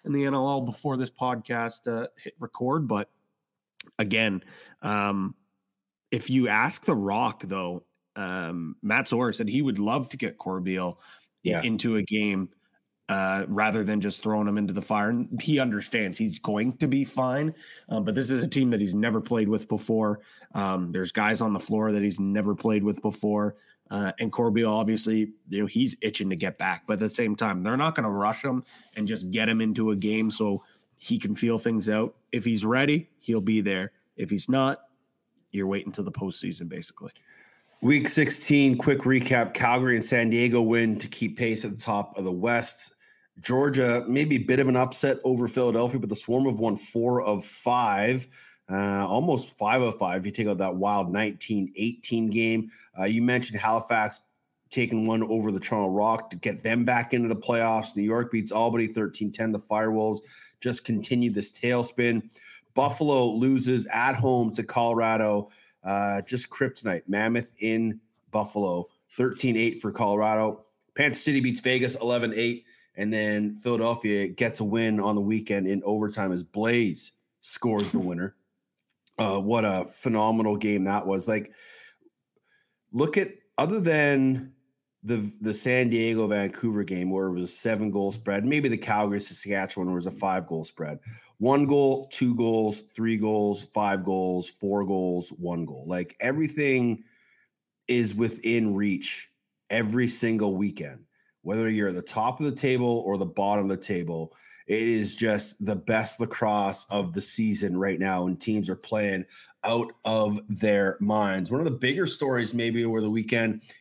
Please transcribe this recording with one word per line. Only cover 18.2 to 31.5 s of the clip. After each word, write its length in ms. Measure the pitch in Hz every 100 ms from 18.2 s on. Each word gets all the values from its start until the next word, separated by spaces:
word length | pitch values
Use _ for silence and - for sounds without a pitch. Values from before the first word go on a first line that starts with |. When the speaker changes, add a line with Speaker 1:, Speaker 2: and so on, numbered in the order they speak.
| 123
Speaker 1:
is 120 | 131
a 40 | 127
team 220 | 139 127
that 80 | 110
he's 120 | 101
never 280 | 104 113 107
played 260 | - 117 104
with 180 | 107 -
before. 500 | 107 - 110 107 104 - - -
Um, 380 | - 98 92 87
there's 200 | 87 90
guys 260 | - 107 113
on 120 | 113
the 60 | 98
floor 340 | - 107 110
that 100 | 104
he's 160 | 101 92
never 360 | 98 104 101 98
played 280 | 113 107
with 180 | 104 104
before. 540 | 107 - 107 104 104 - _ _ -
Uh, 220 | 101 98 -
and 120 | 117
Corbeil, 360 | - 233 113 110
obviously, 600 | 107 107 107 110 107 107 - -
you 120 | 98
know, 40 | 101
he's 300 | 113 127 -
itching 280 | 107 - 95
to 60 | 87
get 220 | 95 -
back. 260 | 92 87 -
But 60 | 104
at 40 |
the 100 | 107
same 260 | - 113 104
time, 260 | 113 92
they're 140 | 101 127
not 180 | 160 156
gonna 160 | 113
rush 320 | 101 104 110
him 200 | 139 127 - - - 113
and 100 | 104
just 240 | 107 92
get 160 | 110 113
him 120 | 113
into 300 | 110 107 110
a 40 | 101
game 340 | 107 110 110
so 340 | 101 107 98 - _ _ _
he 200 | - 120
can 180 | 101 101
feel 220 | 117